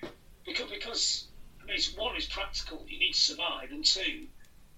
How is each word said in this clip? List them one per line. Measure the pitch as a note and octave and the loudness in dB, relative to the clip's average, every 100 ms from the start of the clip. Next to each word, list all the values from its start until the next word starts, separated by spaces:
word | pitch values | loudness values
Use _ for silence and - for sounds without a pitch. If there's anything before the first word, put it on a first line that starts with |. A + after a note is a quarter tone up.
| - - - - F#3 | -10 -10 -18 -12 -4
because, | - - | -4 -2
because, | G3+ A#3 - - - - - - - | -4 -2 2 2 2 -4 -12 -14 -12
I | - | -2
mean, | G3 | 2
it's, | - G3+ | 2 2
one, | A3+ D#3 | 0 0
it's | - | -2
practical, | F#3+ - - - - - | -2 -4 -4 -6 -8 -8
you | - | 2
need | - | 4
to | - | 6
survive, | - D3 - - - | 4 4 -2 -2 -6
and | - - | 2 4
two, | - - - - - - - - | 4 2 -2 -8 -14 -18 -20 -20